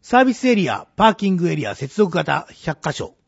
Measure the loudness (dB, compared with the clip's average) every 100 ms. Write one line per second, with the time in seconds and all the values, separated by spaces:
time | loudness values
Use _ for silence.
0 | 2 2 2 2 2 2 0 -4 -8 2
1 | 2 2 0 0 0 -2 -6 -8 -10 0
2 | 0 0 -2 -4 -4 -12 -10 -6 -6 -8
3 | -10 _